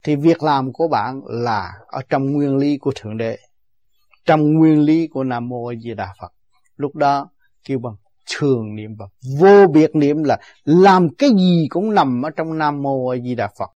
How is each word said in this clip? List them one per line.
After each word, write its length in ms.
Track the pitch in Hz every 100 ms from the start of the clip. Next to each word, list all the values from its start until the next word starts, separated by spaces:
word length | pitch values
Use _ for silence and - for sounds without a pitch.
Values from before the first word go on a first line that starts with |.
thì 120 | - 147
việc 260 | 156 165
làm 300 | 151 139 131
của 160 | - 165
bạn 320 | 127 107 135 -
là 460 | 117 120 107 90 - _
ở 140 | - -
trong 240 | 143 135
nguyên 240 | 143 143 135
lý 220 | 143 143
của 140 | 139
Thượng 220 | 131 107 110
Đế, 220 | 113 - _ _ _ _ _ _ _ _
trong 280 | - 156 151
nguyên 280 | 156 160 151
lý 280 | 147 160 160
của 160 | 135
Nam 240 | 131 120 120
Mô 180 | 123 120
A 80 | 120
Di 120 | 117
Đà 200 | 110 95 -
Phật. 120 | 87 _ _ _ _ _
Lúc 180 | 143
đó 360 | 151 143 139 139 _ _ _
kêu 140 | - 131
bằng 160 | 127 107 _ _ -
thường 440 | - 143 127 110
niệm 160 | 107 107 107
và 80 | 101 _ 131 139
vô 260 | 190 202 190
biệt 180 | 151 156
niệm, 280 | 156 143 147
là 180 | 147 117 - _
làm 440 | - 165 196 185 170 -
cái 120 | 285
gì 360 | 208 185 170 151
cũng 240 | 165 214
nằm 280 | 208 143 123
ở 80 | 147 156
trong 220 | 160 160
Nam 240 | 151 147
Mô 260 | 139 135 127
A 80 | 127
Di 100 | 123
Đà 160 | 120 101 _
Phật. 120 | 110